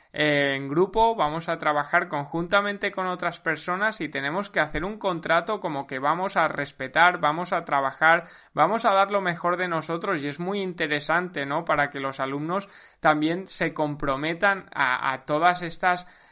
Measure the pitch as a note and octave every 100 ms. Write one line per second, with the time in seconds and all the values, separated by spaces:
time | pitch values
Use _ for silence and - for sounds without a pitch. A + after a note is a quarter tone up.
0 | _ - D3+ C#3+ C#3 C3+ C#3 D3 F#3+ A3
1 | A3+ A3 D3+ D#3+ E3 E3 D#3 D3 D3 F3
2 | F3+ D3 C#3+ E3 E3+ G3+ G3+ G3+ G3+ F#3+
3 | F#3 F3+ F3 D#3+ - D3+ - F#3 G#3+ G#3+
4 | D3 C#3 C#3 F3 G3+ F3+ D3+ D3+ F3+ G#3+
5 | G3+ E3+ E3+ E3 F3+ G#3 F3+ C#3 C#3 C3
6 | C#3 E3+ F#3+ G3 D#3+ D3 C#3+ - C3 D#3+
7 | F3 F3 D3+ D#3+ F3+ F3 E3 C#3+ C3+ -
8 | D#3+ E3+ E3+ - - D3 D#3+ A3 A#3 G3
9 | G3 G#3 F#3 E3+ F3 F3 F3+ E3 D3+ E3+
10 | G3 E3+ C#3+ C#3+ F3 G3+ F#3+ F3 D#3+ D3
11 | D3 E3 F3+ D#3+ C#3 D3+ E3 D3 C#3+ C#3+
12 | C3+ C3+ C3+ C#3+ D#3 F#3+ G3+ - - _
13 | E3 D3+ D#3 F3 F#3+ - E3 D#3+ D3+ D3
14 | C#3+ C3+ D#3 E3+ G3+ G3 - - C3 B2+
15 | C3+ C3 - D3+ F3 F3 E3+ - F#3 F3+
16 | - - -